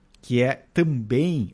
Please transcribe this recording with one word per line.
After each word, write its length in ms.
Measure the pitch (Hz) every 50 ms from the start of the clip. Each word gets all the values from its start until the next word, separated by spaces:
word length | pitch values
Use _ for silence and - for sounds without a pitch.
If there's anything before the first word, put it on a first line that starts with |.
| _ _ _ _ -
que 200 | - 123 120 123
é 220 | 131 135 - - _ _
também, 760 | - 170 160 147 123 110 107 120 123 156 180 170 143 107 90